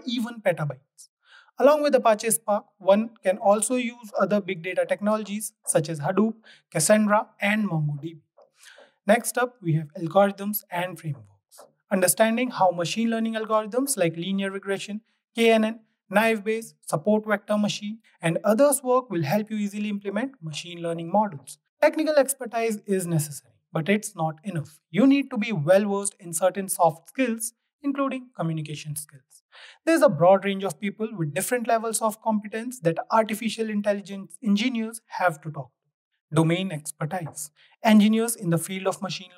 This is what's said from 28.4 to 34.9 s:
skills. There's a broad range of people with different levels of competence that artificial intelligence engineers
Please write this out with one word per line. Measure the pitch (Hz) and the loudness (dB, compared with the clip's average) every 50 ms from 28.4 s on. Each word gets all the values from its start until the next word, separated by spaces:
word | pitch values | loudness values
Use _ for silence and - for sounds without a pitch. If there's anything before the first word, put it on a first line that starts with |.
| 165 165 160 160 147 151 147 143 - 151 147 | -4 -4 -4 -4 -6 -8 -10 -12 -10 -10 -10
skills. | - - - - - _ _ _ _ _ _ _ - - - - _ - | -10 -12 -14 -18 -20 _ _ _ _ _ _ _ -20 -20 -20 -20 _ 0
There's | 320 330 302 311 | 2 4 6 6
a | 269 | 4
broad | 180 139 170 180 196 190 185 | 4 6 6 6 6 6 4
range | 202 196 190 190 | 0 -4 -2 -4
of | 190 185 - | -6 -6 -6
people | 208 196 - - 220 226 240 170 | -6 -6 -6 -6 -8 -6 -6 -6
with | 160 147 - | -6 -4 -4
different | 185 190 - 254 247 226 240 | -4 -4 -2 -2 -2 0 0
levels | 233 226 220 233 226 - | 0 0 0 -2 -4 -2
of | 233 220 208 - | -2 -2 -4 -4
competence | - 226 214 208 208 208 226 220 233 254 247 - | -2 -2 -2 -2 -2 -4 -8 -10 -8 -10 -8 -4
that | - 165 165 - - - | -2 -2 -2 -2 -2 0
artificial | - 226 220 220 220 202 233 220 - 226 226 214 | 2 2 2 2 -2 -4 -4 -4 -4 -4 -4 -4
intelligence | 214 208 208 214 202 202 202 196 202 196 190 - - - | -4 -2 0 0 -2 -2 -4 -10 -12 -12 -12 -14 -14 -6
engineers | 269 208 202 202 226 262 247 226 220 220 | 0 2 2 2 2 0 0 -2 -4 -6